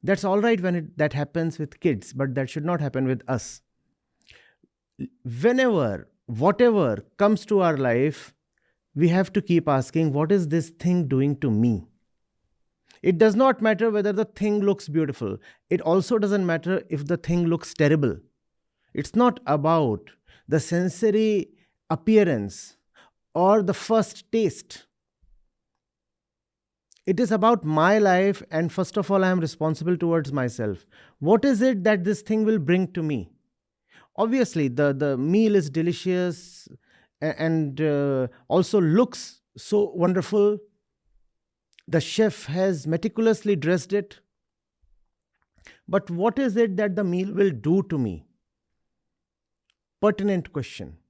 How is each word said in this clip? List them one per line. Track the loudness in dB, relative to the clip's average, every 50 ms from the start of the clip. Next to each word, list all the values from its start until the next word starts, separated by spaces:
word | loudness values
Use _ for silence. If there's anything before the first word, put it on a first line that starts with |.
That's | 0 -2 -2 -2 0
all | 0 0 2
right | 2 2 0 0
when | 0 -2 -2
it, | -2 -4 -8 -4
that | -2 -2 -2
happens | 0 -4 -6 -4 _ -4 -4 -4 -4 -6
with | -10 -10 -10 _
kids, | 0 0 0 0 -6 -12 -6
but | -4 -4 -4 -2
that | -4 -6 -4
should | -6 -8 -4
not | -4 -4 -2
happen | -4 -4 -4 -2 -2
with | -2 -2 -4 -4 -4
us. | -6 -4 -6 -10 -18 -20 _ _ _ _ _ _ _ _ _ _ _ _ _ _ -20 -20 _ _ _ _ _ _ _ _ _ _ _ -14 -14 -14 _ _ _ -12 -10 -2
Whenever, | 0 0 2 2 2 2 2 2 0 0 -2 -6 -10 _ _ _ _
whatever | -10 -6 0 2 2 4 4 4 4 4 4 2 0 -2 -4 -6 _ _ _
comes | 2 2 2 0 -2
to | 0 0 2
our | 2 2 2
life, | 0 0 2 2 2 2 0 -2 -6 -16 -20 _ _ _ _ _ _ _ _ _ _ _ _ _
we | 2 2 4
have | 4 2 0 0 -2
to | -4
keep | 0 2 2 2 2 2
asking, | 0 0 0 -2 -2 0 0 0 0
"What | 0 0 2
is | 2 0 0 0
this | -2 -2 -4 -4
thing | -12 _ -2 0 0 2 0 0
doing | 0 0 2 0 0 -2
to | -2 0
me?" | 2 2 2 2 2 -2 -6 _ _ _ _ _ _ _ _ _ _ _ _ _ _ _ _ _ _ _ _ _ _ _
It | 0 0 4 4
does | 4 4 4
not | 4 2 2 2 2
matter | 0 0 0 2 0 0
whether | 0 0 -2 -2
the | -2 -2 -4
thing | -4 _ -4 -2 0 0 2 2 0
looks | 0 -2 -4 -4
beautiful. | -2 -2 -2 -2 -4 -6 -6 -6 -6 -8 _ -20 -20 _ _ _
It | -4 -2
also | 0 2 0 0 0 0 0 0
doesn't | 0 0 0 0 0
matter | 0 -2 -2 -2 -2 -4 -4 -4 -6
if | -8 -8 -4
the | -4 -6 -6 -2 -2
thing | -2 0 0
looks | 0 -2 -2 -4 -10 -2
terrible. | 0 2 2 4 2 2 -2 -2 -4 _ _ _ _ _ _ _ _ _ _ _ _ _ _ _
It's | -10 -10 -4 0
not | 2 2 2 2 -2 -4
about | -2 -2 0 2 2 2 2 2 0 -2 -4 -6 -16 _ _ _ _ -20 _ _ -2
the | -2 -2
sensory | 0 0 -2 0 0 -2 -2 0 0 2 2 4 2 2 0 0 -2 -6 _ _ _ _ _ _ _ _
appearance | -8 -4 2 4 6 6 6 6 2 -2 -4 -6 -10 -14 -18 -20 _ _ _ _ _ _ _ _ _ _ _ _ _
or | 2 4 4 4 4
the | 2 0 -4
first | -4 -2 0 0 0 0 0 -6 -18 -12 _
taste. | -2 0 0 0 -2 -4 -16 _ -20 -20 _ _ _ _ _ _ _ _ _ _ _ _ _ _ _ _ _ _ _ _ _ _ _ _ _ _ _ _ _ _ _ _ _ _ _ _ _ _ _ _ _ _ _ _ _
It | -4 -2 0
is | 0 0
about | 0 2 4 2 2 2 0
my | -2 0 2 4 4 4 4
life, | 4 4 4 4 2 0 0 -2 -8 _
and | -4 -2 -2 -2
first | -2 -4 -6 -4 -4
of | -6 -2 0
all, | 0 2 2
I | 2
am | 0 0
responsible | -2 -4 -6 _ -4 -4 -4 -2 -2 -2 -2
towards | 0 0 0 0 0 -2 -2
myself. | -4 -4 -4 -4 -4 -4 -4 -4 -4 -6 _ _ _ -20 -20 _ _ _
What | 0 2 2 4 4
is | 2 2 4
it | 2 2 0 2 2
that | 0 0 2 0
this | -2 -4 -4
thing | -4 -4 -2 0 2
will | 2 0 0
bring | 0 0 0 0 0 -2
to | -4 -6
me? | -4 -4 -4 -4 -6 -10 _ _ _ _ _ _ _ _ _ _ _ _ _ -20 _ _ _
Obviously, | -4 -2 0 2 0 0 0 0 -2 -2 -2
the, | 0 0 0 0
the | 0 0 -2 -2 -2
meal | -2 0 2 2 4 4 4 2
is | 2 0 0
delicious | -4 -2 -2 -2 -4 -4 -4 -4 -2 -2 -2 -4 -6 -8 -14 -20 -20 -20 -20 -20 -20 -20 _ _ _ _ _ _ _ _
a-, | -6 -6 -4 -2
and, | -2 0 0 0 -2 -2 -4 -2
uh, | -2 0 0 0 0 0 0 0 -2 -4 -6 _ _ _
also | 0 0 2 2 2 2
looks | 4 4 4 4 4 2 -2 -14 -16 -16 -18 _ _ _ _
so | -18 -6 -2 0 0 0 0 -2
wonderful. | -2 0 0 0 -2 -2 -2 0 2 2 2 2 -2 -8 _ _ _ _ _ _ _ _ _ _ _ _ _ _ _ _ _ _ _ _ _ _ _ _ -4
The | -2 -2
chef | -2 -2 0 0 0 0 0 -4 -8
has | -6 -2 0 0 0 -2 -2 -4
meticulously | -4 -4 -2 -2 -4 -2 0 2 2 2 0 0 -2 -2
dressed | 0 2 0 0 0 -2 -2
it. | -4 -4 -4 -6 -16 _ _ _ _ _ _ _ _ _ _ _ _ _ _ _ _ _ _ _ _ _ _ _ _ _ _ _ _ _ _ -20 -20 _ _ -4
But | -4 -4 -2 -2
what | -4 -2 0 0 0 0
is | -2 0 2
it | 0 0 0 0
that | -2 -2 -2 -2
the | -2
meal | -2 -2 0 -2 -2 -4
will | 0 0 0 0
do | 0 -2 -2 0 2 2 0
to | -2 -4 -2
me? | -2 -4 -4 -8 -14 _ _ _ _ _ _ _ _ _ _ _ _ _ _ _ _ _ _ _ _ _ _ _ _ _ _ _ _ _ _ _ _ _ _ _
Pertinent | 0 0 0 2 -2 -2 -2 -2 -4 -6
question. | _ -10 -10 -10 -12 -16 -16 -16 -16 -20 _